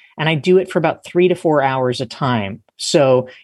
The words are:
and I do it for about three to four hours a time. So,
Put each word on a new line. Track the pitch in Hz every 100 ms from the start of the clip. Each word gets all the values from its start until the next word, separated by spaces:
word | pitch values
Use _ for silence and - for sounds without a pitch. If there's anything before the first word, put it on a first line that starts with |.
| _ -
and | 156
I | 160
do | 180 185
it | -
for | 185
about | 160 - -
three | 175 180
to | 175
four | 165 147
hours | 135 131 127 120
a | 120
time. | - 139 120 98 107 _ _
So, | - 170 135 131 127 -